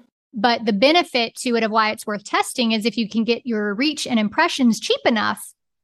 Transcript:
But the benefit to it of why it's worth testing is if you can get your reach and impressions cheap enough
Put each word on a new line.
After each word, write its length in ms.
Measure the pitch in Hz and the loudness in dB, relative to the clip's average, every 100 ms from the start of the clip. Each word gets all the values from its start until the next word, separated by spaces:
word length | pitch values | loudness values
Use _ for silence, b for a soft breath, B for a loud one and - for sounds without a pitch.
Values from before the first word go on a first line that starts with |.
| _ _ _ | _ _ _
But 300 | 226 233 233 | -2 0 2
the 80 | 226 | 0
benefit 640 | 196 269 349 349 247 226 - | 2 4 4 2 -2 -4 -4
to 180 | 254 | -2
it 80 | 233 | 0
of 80 | 226 | 0
why 200 | 220 214 | 0 0
it's 160 | 220 - | -2 -6
worth 180 | 208 | -8
testing 480 | - 349 403 - 226 | -2 -2 -2 -2 0
is 120 | 220 | 0
if 140 | 220 240 | 0 -2
you 100 | 220 | -2
can 140 | 220 | -2
get 240 | 220 233 254 | 0 -2 -2
your 280 | 220 208 | -4 -2
reach 340 | 202 302 302 - | -2 -2 -2 -2
and 100 | 233 | 0
impressions 640 | 208 277 339 - 247 214 | 0 0 0 2 2 2
cheap 200 | - 539 | 0 0
enough 500 | - 226 208 - - _ _ _ | 0 0 -2 -4 -10 _ _ _